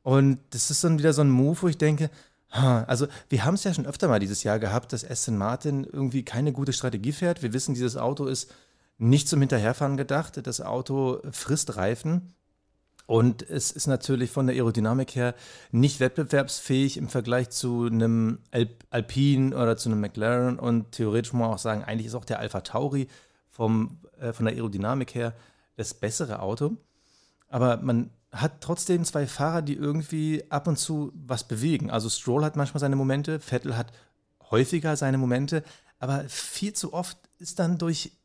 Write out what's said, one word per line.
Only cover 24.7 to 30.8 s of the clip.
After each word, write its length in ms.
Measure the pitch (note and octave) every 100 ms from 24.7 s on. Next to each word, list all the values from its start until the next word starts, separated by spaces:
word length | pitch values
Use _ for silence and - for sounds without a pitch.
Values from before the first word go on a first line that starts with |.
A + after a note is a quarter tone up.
| G2 G#2 C3+ B2 B2
her 180 | A#2 A2+ - _ _ -
das 180 | G#2+
bessere 460 | - G#2 A2+ C#3+ G2+
Auto. 360 | F#2+ A#2 D3 A3+ _ _ _ _ _ _ _
Aber 280 | B2 B2 A2+
man 320 | C3 A#2 A2+ _ _
hat 300 | - C#3+ -
trotzdem 420 | - E3+ - F3+
zwei 240 | E3 D3+ C#3
Fahrer, 340 | - D3 E3
die 140 | D3 C#3+
irgendwie 680 | D3 D#3 D3+ D#3+ D#3 D3+ -
ab 180 | C#3+ E3+
und 120 |
zu 320 | D3+